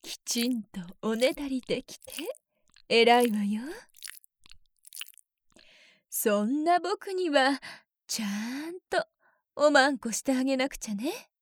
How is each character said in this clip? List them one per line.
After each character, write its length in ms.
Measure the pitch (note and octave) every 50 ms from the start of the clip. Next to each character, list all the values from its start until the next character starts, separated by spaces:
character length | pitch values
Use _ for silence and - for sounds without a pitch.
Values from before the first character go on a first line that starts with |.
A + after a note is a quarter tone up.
き 160 | - - - -
ち 300 | _ - - A#3+ A#3 B3
ん 140 | C4 A3+ G3+
と 160 | _ - G3 F3 F3 - _
お 140 | - A3 A3+
ね 160 | A3+ B3 C4+
だ 160 | E4 - D4 C#4
り 120 | C4+ B3+
で 220 | - - E3+ B3
き 160 | - - - -
て 140 | _ - - - D#4 G#4+ D#5 - _ _ _ _ _ _ _ _ _ _
偉 340 | - A3+ A3+ A3+ A#3+ B3
い 80 | A#3+ B3
わ 80 | G#3 G#3+
よ。 240 | G3+ G3+ G#3 G#3+ A#3+ D4 F#4 A#4+ - _ _ - - - - - _ _ _ _ - - - - _ _ _ _ _ - - - - - _ - _ _ _ _ _ _ _ - _ _ _ _ _ _ _ _ _ _
そ 340 | - - - A3 G#3 G3+ G#3
ん 200 | A3 C4+ D4+ D4+
な 160 | E4+ F4 F4+
僕 320 | E4+ F4+ G#4 - - G4+
に 180 | F#4+ F#4 F#4 E4+
は 300 | C#4+ C#4 C4 C4+ C#4 C4+ - - - - _ _ _ _ _
ち 160 | - - -
ゃ 40 | A3
ん 540 | G3+ G3+ G#3 A3 A#3 B3+ C#4 D4+ E4 F4 F#4 _ _
と 160 | - F4+ - _ _ _ _ _ _ _ _ _ _
お 140 | - C#4+ D4+
ま 180 | D4 C#4 C4 C#4+
ん 100 | C#4+ A#3
こ 140 | - A#3
し 100 | G3+ -
て 120 | - - C4
あ 60 | B3+
げ 140 | C4 C4+ C4+
な 120 | C4 C4 C#4
く 80 | -
ち 140 | - - -
ゃ 40 | G#3+
ね。 360 | G3 A3+ D4+ G#4+ B4+ - _ _ _